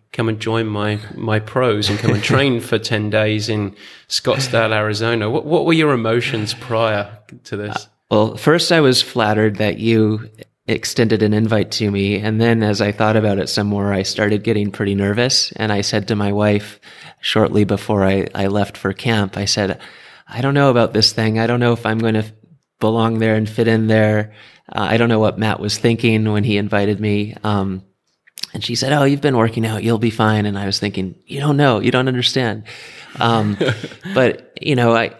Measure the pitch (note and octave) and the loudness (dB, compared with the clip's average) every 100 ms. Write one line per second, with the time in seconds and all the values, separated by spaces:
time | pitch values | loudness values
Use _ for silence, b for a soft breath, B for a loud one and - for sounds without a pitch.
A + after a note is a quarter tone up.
0 | _ - A2+ A2 A2 A2+ A2+ G#2 G#2 G#2 | _ -4 -2 -2 -2 -2 -2 -4 -2 -4
1 | - - A2+ G#2+ G#2+ - B2+ G#2+ G2+ G2+ | -8 -8 -2 -2 -2 0 0 0 0 0
2 | A#2 G#2+ - C3+ C#3 A#2+ A2 A2 A2 G#2+ | 0 0 2 2 2 0 -2 -4 -2 -4
3 | G#2+ G#2+ G#2+ G#2+ G#2+ G#2+ G2 - B B | 0 0 0 -2 -2 -2 -4 -8 B B
4 | B - - C3 C3 B2 A2 A2 G#2+ G#2+ | B -4 0 -2 0 0 0 0 -2 -2
5 | A2+ A#2 G#2 C3 D3 D#3+ D3 E3 D3+ B2+ | 0 0 0 -2 0 0 2 2 2 2
6 | A2 A#2 A#2 A2+ G#2+ - - A2+ A2+ G#2 | 2 0 0 -4 -4 -8 -4 0 0 0
7 | G2+ - - - - G2+ G#2 G2+ - _ | -6 -12 -20 -20 -6 -4 -4 -8 -10 _
8 | _ G#2+ A2 - - E3 - E3+ C#3+ B2+ | _ 2 2 0 2 2 4 4 4 4
9 | - B2 G#2+ G#2+ A2 G#2 G#2+ - A2 A2+ | 0 0 0 2 2 2 -2 0 2 4
10 | G#2+ A2 A2 - - _ - A2 - - | 4 0 -8 -20 -20 _ -6 -4 -4 0
11 | A2+ G#2+ G#2 G#2 A2 G#2+ G#2 - G#2+ G2+ | 2 2 2 2 2 0 -2 -2 -2 0
12 | G2 G2+ G#2+ A2 A#2 A#2 G#2+ G#2 G#2 G#2 | 0 -2 -2 0 2 2 2 0 0 0
13 | G#2+ A2 G#2+ G2 D#2 - G#2 G2+ G2+ G2 | 2 2 2 0 -2 -2 -2 -2 0 -2
14 | F#2 - G#2 G#2+ G#2 G#2+ G#2 G2 G2+ G2 | -2 -2 0 0 0 -2 -2 -2 -2 0
15 | G2 G#2 B2+ - - - G#2+ G#2 G2+ G#2+ | 0 0 0 0 -2 -4 -2 -2 0 -2
16 | G2 G#2+ G2+ G2+ G#2 G#2 G#2+ - B B | -2 -2 0 2 2 2 -2 -18 B B
17 | B B - A2 G#2+ G#2 G2+ G2+ - G#2+ | B B -4 0 2 2 2 0 0 2
18 | F#2+ G2 - - G2 G#2 G2+ - G2 G2 | 2 2 -2 -2 -2 0 -2 -4 -6 -4
19 | B2 A2+ G2+ F#2+ G2+ - G2 - B B | -2 0 -2 -4 -4 -2 -2 -4 B B
20 | B B _ A2 C3+ C#3 C#3 A#2+ A2 G#2 | B B _ -4 0 2 4 4 2 2
21 | A2 - A2 A2 A2+ A#2+ A#2+ A#2 A2 A2 | 0 0 0 0 0 2 2 0 0 0
22 | A2+ A2 A2 - _ _ _ _ A2 A2+ | 0 0 -2 -10 _ _ _ _ 0 2
23 | A2+ A2+ A2 A2 G#2+ A2 A2+ A2+ A2 A2 | 0 2 0 0 0 0 2 2 4 4
24 | G#2+ G#2+ G#2+ B B B - - G2 A2+ | 4 2 -2 B B B -12 -6 0 2
25 | A#2 A2 G#2+ - A2 F#2 G#2 - A#2+ A2+ | 2 4 2 0 -2 -2 -4 0 0 2
26 | A#2 A2 A2 G#2 G#2 G#2 G#2 G#2+ G2+ G2+ | 2 2 2 0 0 0 0 0 0 0
27 | G#2+ G#2 G#2 - G#2+ G#2 G2 F#2 - _ | 0 -2 -2 -4 -2 0 -2 -6 -10 _
28 | _ _ _ - - - - A#2+ C3 D3 | _ _ _ -14 -12 -10 -6 -4 0 2
29 | C#3 C#3 C#3+ B2 A2+ A2+ A2+ A2 A2 A2+ | 2 2 2 2 2 0 -4 -2 0 0
30 | A#2 G#2+ G#2+ G#2+ G#2 G2 G2 F#2+ G#2 G2 | 0 2 2 2 0 -4 -4 -4 -4 -4
31 | F#2 - _ C#3 D3 C#3+ C#3+ A2 G#2+ B2+ | -8 -10 _ -4 0 2 4 2 2 0
32 | C3 B2+ A#2+ C3+ A#2+ G#2+ A2 B B B | 0 0 -2 -2 -2 -6 -12 B B B
33 | B - A#2 A2+ G#2 G2+ C3+ A2+ - - | B -2 0 2 0 0 -2 -2 -8 -14
34 | F3+ G3 B2 - - - - C3 A#2 A#2 | -4 2 2 0 -10 -10 -2 2 4 2
35 | A2+ - | 0 -4